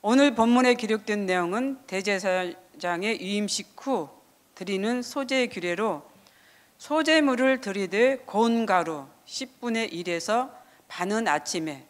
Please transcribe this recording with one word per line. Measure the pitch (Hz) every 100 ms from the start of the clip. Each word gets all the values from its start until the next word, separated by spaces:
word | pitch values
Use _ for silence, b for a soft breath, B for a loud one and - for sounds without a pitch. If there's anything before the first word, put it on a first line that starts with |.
오늘 | 208 254 285
본문에 | 233 226 240 254
기록된 | 240 220 220 208 208 190
내용은 | 180 175 208 269 262 -
대제사장의 | 185 196 196 196 185 180 - - - 175 175 208 226
위임식 | 180 208 202 - - -
후 | 269 240 143 - _ _ _ -
드리는 | 185 190 208 247
소제의 | 240 285 262 262 247
규례로, | 202 175 175 214 151 - _ b b b b b _
소제물을 | - 302 311 311 285 247 262 262
드리되 | 208 196 185 202 247 269 -
고운 | 202 233 233 226
가루 | 185 165 151 135 _ -
십 | - 262 _
분의 | 240 226 226
일에서 | 165 180 170 165 226 262 B B B _
반은 | - 180 214 214
아침에 | 151 - 180 160 139